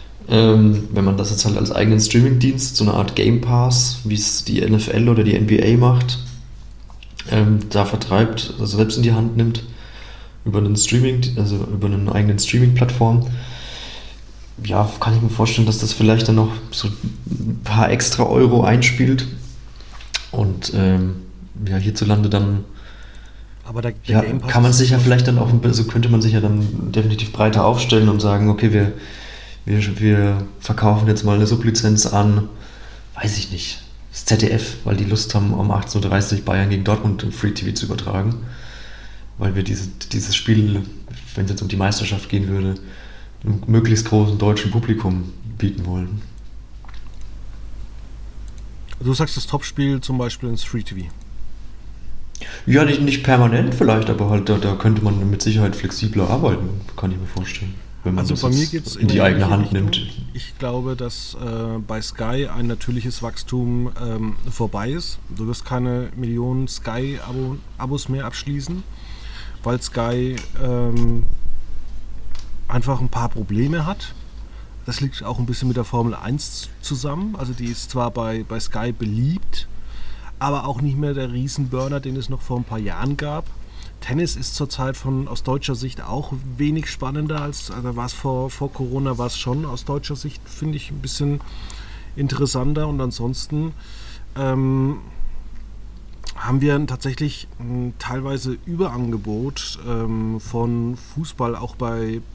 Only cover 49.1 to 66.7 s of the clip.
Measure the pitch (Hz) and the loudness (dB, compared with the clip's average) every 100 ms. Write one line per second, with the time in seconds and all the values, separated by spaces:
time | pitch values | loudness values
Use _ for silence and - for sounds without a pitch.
49.1 | 135 151 - - 143 - - 139 135 - | 0 0 -2 -4 -4 -4 -2 0 0 -2
50.1 | 127 120 - 120 113 - 120 - 95 82 | -2 -4 -4 -4 -2 -2 -4 -6 -8 -10
51.1 | - - - - - - - - - - | -12 -10 -6 -4 -6 -10 -12 -12 -10 -6
52.1 | - - - - - 123 135 147 143 143 | -4 -4 -8 -10 -6 4 6 6 4 2
53.1 | - 139 127 117 117 127 - 120 110 110 | 2 4 6 6 4 2 4 4 4 2
54.1 | 107 104 104 98 98 101 98 107 107 101 | 0 2 2 2 2 0 2 2 4 4
55.1 | 98 98 98 110 107 101 - 95 - 107 | 2 2 2 2 4 2 0 -4 -2 -2
56.1 | 131 120 127 147 90 92 98 - - 92 | 2 2 2 2 0 -2 -4 -8 -4 -2
57.1 | 92 92 92 92 - 95 98 - - 90 | -2 -4 -4 -6 -6 -8 -8 -12 -6 -2
58.1 | 92 - - 127 135 156 160 - - 101 | 0 0 0 2 2 0 -4 -6 0 2
59.1 | 98 95 95 98 101 101 98 98 - - | 4 4 4 4 2 2 0 0 0 -4
60.1 | - - - - - 123 123 127 127 120 | -8 -10 -8 -10 -8 -6 -4 -4 -6 -6
61.1 | - - - 120 113 113 113 107 110 - | -8 -12 -10 -6 -6 -4 -6 -6 -8 -8
62.1 | - 113 131 139 123 117 113 - 123 123 | -6 -2 -2 -2 0 0 -2 -2 -2 -4
63.1 | - 117 - - 127 120 120 123 117 117 | -6 -6 -6 -4 -2 0 0 0 -2 -4
64.1 | 110 110 - - 110 110 101 117 165 - | -2 -2 0 -2 -2 -4 -4 -4 -6 -6
65.1 | - - 92 113 120 - 127 123 123 123 | -8 -8 -6 -6 -6 -4 -2 -2 -2 -4
66.1 | 123 117 117 123 131 131 | -6 -4 -2 -2 -2 -2